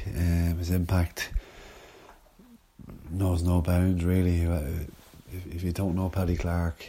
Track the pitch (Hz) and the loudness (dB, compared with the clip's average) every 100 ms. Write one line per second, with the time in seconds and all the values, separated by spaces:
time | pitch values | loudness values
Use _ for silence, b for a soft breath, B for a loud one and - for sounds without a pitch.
0 | 98 85 85 85 85 85 85 90 85 92 | -4 0 2 2 2 0 0 0 2 2
1 | 85 - - B B B B B B B | 0 -4 -6 B B B B B B B
2 | B B _ - - 233 _ - - - | B B _ -20 -20 -20 _ -20 -18 -16
3 | 65 87 92 85 87 90 82 90 92 90 | -8 -2 0 2 2 2 4 4 4 2
4 | 85 92 90 87 85 85 71 82 76 - | 2 4 4 4 2 0 -2 -6 -8 -12
5 | - - - 95 90 85 92 82 98 87 | -20 -20 -14 -12 -10 -6 -4 -2 0 0
6 | 92 95 92 87 87 85 85 - | -2 0 0 0 0 0 0 -4